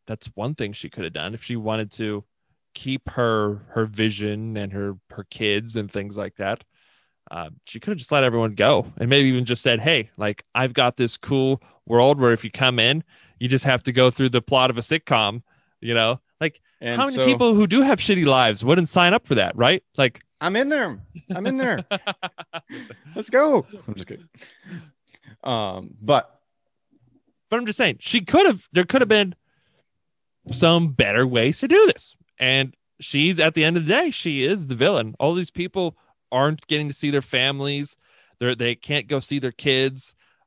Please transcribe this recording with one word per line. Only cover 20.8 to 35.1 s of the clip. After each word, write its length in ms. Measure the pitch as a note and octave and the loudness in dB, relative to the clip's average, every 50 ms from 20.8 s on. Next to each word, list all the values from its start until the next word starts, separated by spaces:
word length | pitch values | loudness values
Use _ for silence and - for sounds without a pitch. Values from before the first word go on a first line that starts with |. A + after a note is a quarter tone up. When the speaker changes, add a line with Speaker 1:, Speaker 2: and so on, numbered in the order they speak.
| A#3 E3 A2+ G2+ - - - E3 - - F#3 | -2 -4 -6 -12 -16 -20 -20 -20 -12 -10 -8
Speaker 2:
I'm 100 | F3+ G3+ | -6 -4
in 120 | B3 C4 C4 | -4 -4 -2
there. 260 | C4 B3 G3 F#3+ F3 - | -2 -2 -4 -4 -4 -6
Speaker 1:
<laughs> 1200 | G3+ F#3+ - G3+ F#3+ - - F3 - - E3 - - E3 - _ C3+ - - - - - _ D3 D#3+ | -8 -6 -6 -8 -10 -8 -12 -12 -12 -16 -20 -16 -16 -18 -16 _ -16 -16 -16 -18 -20 -20 _ -14 -12
Speaker 2:
Let's 140 | - G#3+ - | -12 -8 0
go." 360 | - C4 D4 D#4 C#4 - - - G#3 G3 - - | 2 4 4 4 4 2 0 -2 -10 -16 -14 -14
I'm 60 | G#2 | -12
just 120 | F#2+ F#2 - | -12 -12 -14
kidding. 200 | - - E3+ _ _ _ - - _ _ _ - F3+ E3 E3 D3+ _ _ _ _ - _ _ - A2 _ - | -16 -18 -18 _ _ _ -20 -20 _ _ _ -18 -18 -18 -18 -20 _ _ _ _ -20 _ _ -20 -20 _ -6
Um, 480 | C3+ B2 A2+ G#2+ F#2+ F#2 F#2+ F#2+ - - - | -4 -4 -4 -4 -6 -8 -10 -14 -16 -18 -8
but 320 | G#2+ A2 C#3+ A#2+ - - _ _ _ _ _ _ _ _ _ _ _ _ _ _ _ _ _ _ _ _ _ _ _ _ | 0 2 2 2 2 -2 _ _ _ _ _ _ _ _ _ _ _ _ _ _ _ _ _ _ _ _ _ _ _ _
Speaker 1:
But 80 | G#3+ A#3+ | -4 -4
I'm 60 | A#3+ | -2
just 120 | G#3+ - - | -4 -2 0
saying, 200 | B3 E3+ A#2+ - | 0 0 0 -4
she 200 | - - - A#3+ | -6 -2 -2 -2
could 240 | F3+ - - E4+ G4 | 0 4 4 6 6
have, 220 | F#4 A3+ - - _ - | 6 4 2 -4 _ 0
there 100 | E3+ - | 0 0
could 160 | - - C4 | 2 2 2
have 60 | B3 G3+ | 4 4
been 240 | G#3+ G#3 G3+ F#3 F3 - _ _ _ _ _ _ _ _ _ _ _ _ _ _ _ _ _ _ _ _ _ - | 4 2 2 0 -4 -12 _ _ _ _ _ _ _ _ _ _ _ _ _ _ _ _ _ _ _ _ _ -12
some 380 | A#2 B2 F3 E3 E3+ E3+ E3+ D#3 | -4 2 4 4 4 4 2 0
better 360 | C3 - A#2+ G2+ G2+ A#2 C3 | -2 -4 -6 -2 0 0 0
ways 340 | B2+ B2 A#2 A2+ C3+ D#3+ - | 2 2 2 0 0 0 -2
to 80 | C4+ A#3+ | 0 4
do 180 | E4 G4+ A4 F4+ - | 6 6 6 6 4
this. 220 | - - - - _ _ _ _ - | 0 -8 -18 -20 _ _ _ _ -2
And 360 | C3 B2+ C3 C3+ C3+ C3 - _ _ _ _ _ | 0 2 2 2 0 -2 -6 _ _ _ _ _
she's, 400 | - - - C#3 D3+ F3+ F#3 E3 | -14 -4 0 0 2 2 2 2
at 140 | D#3 D#3+ D#3 | 2 2 2
the 100 | E3+ D3+ | 2 2
end 140 | D#3+ E3+ F3 | 2 2 0
of 80 | D#3 | 0
the 80 | D3+ G#3 | 0 0
day, 180 | C#4 F4+ D#4+ | 0 0 -2
she 320 | - - - E3+ C#3+ C3+ C3 | -4 -4 -6 -4 -2 -2 0
is 240 | D3 G3 G3+ D#3 C3 | 0 -2 -2 -4 -6
the 80 | B2+ | -2
villain. 400 | A2+ C3+ F#3+ G3+ C3+ A2+ A2 | 2 2 2 2 2 -2 -4